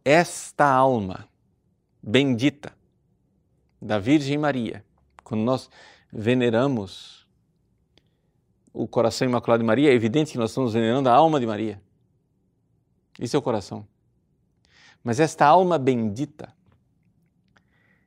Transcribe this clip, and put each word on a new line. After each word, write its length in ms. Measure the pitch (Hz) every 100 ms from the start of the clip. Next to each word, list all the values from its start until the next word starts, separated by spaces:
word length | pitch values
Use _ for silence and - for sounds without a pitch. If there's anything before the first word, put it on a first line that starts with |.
esta 600 | - 156 170 - - - 147
alma 640 | 131 135 123 95 92 - _ _ _ _ _ _ _
bendita 720 | 107 117 139 117 139 139 - - _ _ _ _ _ _ _ _ _ _
da 160 | 110 107
Virgem 400 | 101 151 139 147
Maria, 480 | 151 131 110 107 - _ _ -
quando 180 | - 110
nós 280 | 110 127 - - - _ _
veneramos 1120 | 117 107 127 120 113 139 123 95 - - - _ _ _ _ _ _ _ _ _ _ _ _ _ _ _
o 140 | - 117
coração 400 | - 113 - 131
imaculado 360 | 120 - 117
de 40 | 113
Maria, 220 | 113 151
é 40 |
evidente 400 | 120 110 147 151
que 40 | 131
nós 140 | 113
estamos 220 | - 127
venerando 360 | 110 113 127 131
a 40 |
alma 260 | 120 160 151
de 60 | 117
Maria. 360 | 104 107 101 _ _ _ _ _ _ _ _ _ _ _ _ _ -
Esse 160 | 120 147
é 40 |
o 20 |
coração. 460 | 135 110 - 110 107 _ _ _ _ _ _ _ _ _ _ _
Mas 160 | 120 117
esta 260 | 156 - 143
alma 320 | 165 185 160
bendita, 760 | 131 123 110 101 147 - - _ _ _ _ _ _ _ _ _ _ _ _ _ _ _